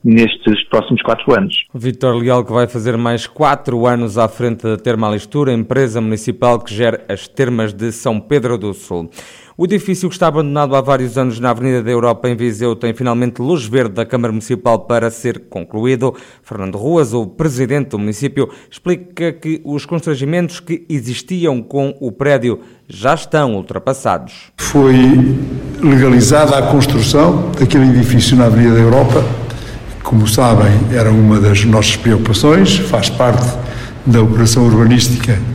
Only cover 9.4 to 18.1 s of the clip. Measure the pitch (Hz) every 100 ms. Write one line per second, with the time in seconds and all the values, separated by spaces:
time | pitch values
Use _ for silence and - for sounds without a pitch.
9.4 | - - 175 208 - 185 185 - 170 151
10.4 | 151 143 147 139 135 135 127 113 127 113
11.4 | 123 117 131 127 113 120 120 113 127 117
12.4 | 120 104 120 113 117 113 127 117 123 120
13.4 | 123 170 110 127 117 98 113 127 120 110
14.4 | - 123 123 110 - 117 117 113 123 110
15.4 | - - 90 107 120 127 131 123 - _
16.4 | _ 107 95 98 120 170 127 117 104 -
17.4 | 160 123 127 143 135 104 104